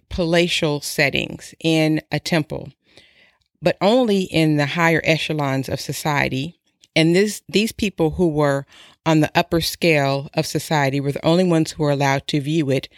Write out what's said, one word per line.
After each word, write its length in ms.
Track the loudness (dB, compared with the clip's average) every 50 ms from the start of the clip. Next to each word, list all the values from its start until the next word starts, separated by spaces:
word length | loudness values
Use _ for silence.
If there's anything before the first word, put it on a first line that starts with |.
| _ -8
palatial 720 | -4 -4 -2 2 2 2 2 2 0 -2 0 -2 -2 -4
settings 720 | -6 -6 -2 0 0 0 0 -2 -4 -4 -10 -14 -16 -18 -14 _
in 420 | -2 0 2 2 2 2 0 -2 -4 -4
a 80 | -6 -6
temple, 520 | -4 -2 -2 -2 -2 -2 -8 -12 -12 -14 -18 _ _ _ _ -20 _ _ _ _ _ _ _ _ _ _ _ -4
but 160 | -2 -2 -2 2
only 440 | 2 4 4 4 4 2 2 0 0
in 340 | 0 0 2 2 2 2
the 80 | 2 0
higher 360 | 0 0 0 2 2 2 2 2
echelons 680 | 0 0 0 0 -4 -4 -2 -2 -2 -2 -2 -4 -4
of 100 | -6 -8
society. 800 | -6 -8 -8 -6 -4 -2 0 0 0 -2 -2 -4 -6 -6 -10 _ _ _ _ _ _ _ 0
And 200 | 2 4 4 4
this, 280 | 4 2 0 -2 -8 _
these 260 | -2 0 0 0 0 -2
people 380 | -4 -4 -4 -2 -2 -2 -2
who 180 | 0 0 0 0
were 360 | 2 2 0 0 0 -2 -4 _ -20 -20 -20 -20 _ _ 0
on 140 | 2 4 4
the 120 | 4 2 2
upper 260 | -2 0 0 -2 -2
scale 680 | -2 -4 -4 0 2 2 2 4 2 0 -2 -2 -6 -6 -6
of 120 | -4 -4
society 540 | -4 -4 -6 -4 -2 0 0 0 0 0 -2
were 120 | -2 -4
the 140 | -4 -2 0
only 180 | 2 2 4 4
ones 280 | 4 2 2 0 -2
who 120 | -2 -4 -2
were 80 | 0
allowed 340 | 0 0 0 0 0 -2 -4
to 120 | -2 -4 -2
view 320 | -2 0 -2 -2 0 0
it 160 | -2 -2 -4 -8 _